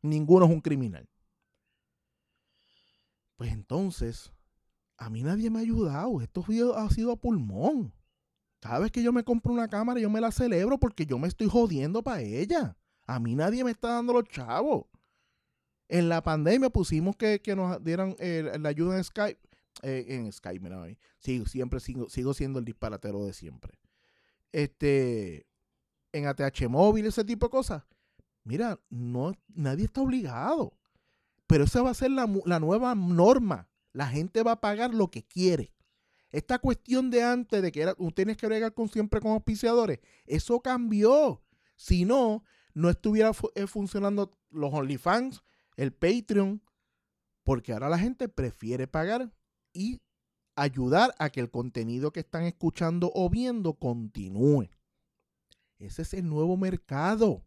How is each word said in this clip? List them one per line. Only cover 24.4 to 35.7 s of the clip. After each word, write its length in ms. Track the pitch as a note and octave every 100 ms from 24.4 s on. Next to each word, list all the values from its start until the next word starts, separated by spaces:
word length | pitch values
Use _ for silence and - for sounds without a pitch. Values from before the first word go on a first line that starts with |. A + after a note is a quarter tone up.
| _
Este, 960 | D#3+ C#3+ _ C#3+ C#3 B2+ A#2 F#2+ D2+ _ _ _ _ _ _ _
en 140 | D3+ C#3+
A 60 |
T 100 | C3+
H 240 | C#3 - B2
móvil, 380 | C3 G3+ G#3+ G#3+
ese 180 | A3 A3
tipo 220 | A3+ A#3+
de 20 |
cosas. 340 | C4 - E3 - _ _ _ _ _ G#2+
Mira, 340 | C3+ A#3 - _
no, 440 | A#2+ A#2+ B2 D3 G3 _
nadie 380 | E3 C#3+ C#3 G#3+
está 160 | -
obligado. 760 | C4+ B3+ E3+ A#2+ E3 D#4+ - _ _ _ _ _ _ _ _
Pero 160 | D#3+ D3
esa 160 | B3
va 80 | B3+
a 60 | A#3
ser 160 | C4
la 160 | C4+ A#3
mu-, 160 | G3 F3
la 140 | E3+
nueva 360 | D#3 G#3 B3+ A3+
norma. 720 | F3 E3+ F#3 C4+ A3 B2+ F2+ _ _
La 160 | C3 C#3
gente 360 | C#3 E3+ A3+
va 100 | A3+
a 80 | A#3
pagar 320 | G#3 G#3 A#3+
lo 160 | A3+ F#3
que 160 | - -
quiere. 480 | - F3+ E3 -